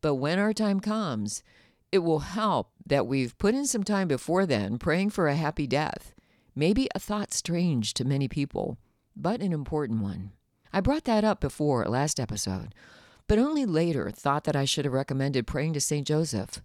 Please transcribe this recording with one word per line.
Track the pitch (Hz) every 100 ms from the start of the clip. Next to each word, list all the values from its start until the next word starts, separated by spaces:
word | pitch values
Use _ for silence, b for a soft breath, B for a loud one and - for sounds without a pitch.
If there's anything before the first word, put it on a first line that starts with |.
But | 156 139
when | 139 180
our | 208
time | 214 214 196
comes, | 196 214 196 113 202 - b b b b b
it | 190
will | 170 156
help | 143 185 214 156 95 _ -
that | 139 120
we've | 135 123 -
put | 196
in | 254 285
some | 233
time | 196 202 185
before | 151 - 175 196
then | 120 98 117
praying | 170 160 202
for | 208 160
a | 143
happy | 151 - 143
death. | 131 151 - - - b b b -
Maybe | 156 208 269 -
a |
thought | - 208 202
strange | - - 170 175 135 107 -
to | 127
many | 139 135
people, | - 139 - 50 - _ _ _
but | - 151 208
an | 185
important | 160 135 156 143 110
one. | 101 92 98 - _ _ b
I | -
brought | 190 302
that | - 220 214
up | 196
before, | 143 - 147 127 104
last | 120 147 -
episode, | 120 95 - 95 98 B B B B B _
but | 214
only | 269 302 254
later | 156 170 147 -
thought | 104 143 143 -
that | 147
I |
should | 135 - 139
have |
recommended | 131 139 131 135 135 117
praying | - 151
to | 151
Saint | - 151 139
Joseph. | 151 160 104 - -